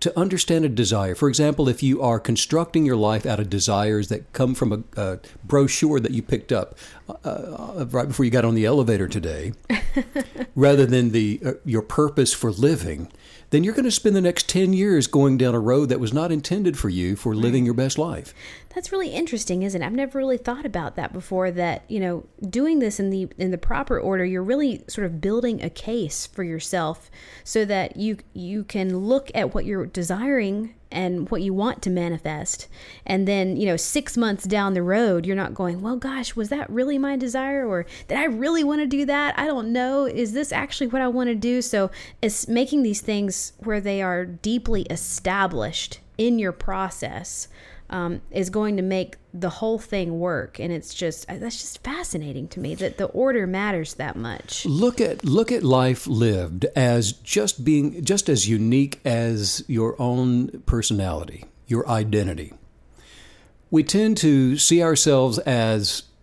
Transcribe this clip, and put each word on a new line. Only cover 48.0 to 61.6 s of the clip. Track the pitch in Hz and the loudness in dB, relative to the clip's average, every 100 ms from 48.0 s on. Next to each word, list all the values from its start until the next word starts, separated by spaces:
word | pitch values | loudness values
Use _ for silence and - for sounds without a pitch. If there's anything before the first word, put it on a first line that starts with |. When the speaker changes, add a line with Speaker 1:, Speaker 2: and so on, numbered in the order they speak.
| 175 175 - | -4 -6 -6
Speaker 2:
is | - 185 | -4 -2
going | 202 214 202 | 0 0 0
to | |
make | 185 190 185 - _ | 0 0 -4 -8 _
the | 175 175 | -6 -6
whole | 170 220 226 | -2 -2 -2
thing | - 202 175 165 | -2 -4 -2 -2
work. | 175 156 - - | -2 -2 -6 -8
And | 160 | -6
it's | 170 - | -6 -8
just, | - 170 160 - | -6 -4 -6 -10
uh, | - | -10
that's | 233 233 | -8 -10
just | - - | -12 -12
fascinating | - 302 359 170 151 135 143 | -10 -8 -6 -8 -8 -8 -10
to | - | -8
me | 139 156 | -8 -4
that | 185 - | -4 -4
the | 196 | -4
order | - 254 240 185 | 0 0 2 0
matters | 185 208 190 156 - | -2 -2 -2 -4 -6
that | 147 - | -8 -6
much. | 113 110 - - - | -8 -8 -10 -6 -2
Speaker 1:
Look | 143 233 240 | 2 2 4
at, | 214 - | 0 0
look | - 151 226 | 2 2 2
at | 247 | 2
life | 131 131 127 127 - | 4 6 4 2 0
lived | 117 117 101 85 87 - - | 2 4 2 -2 -2 -2 2
as | 127 120 104 | 4 4 2
just | 117 - 202 208 - | -2 -2 0 0 0
being, | 127 151 147 175 | 2 4 4 0
just | 143 202 - | 0 0 2
as | 135 101 | 2 4
unique | 110 110 127 139 - - | 2 4 4 4 0 -2
as | 117 117 113 101 - - | 0 0 0 -2 -4 -2
your | 117 113 - | 0 0 0
own | 123 123 127 123 127 - - | -2 2 2 2 0 -4 0
personality, | 120 110 107 95 78 76 - - - | 2 2 0 0 -4 -6 -14 -18 -16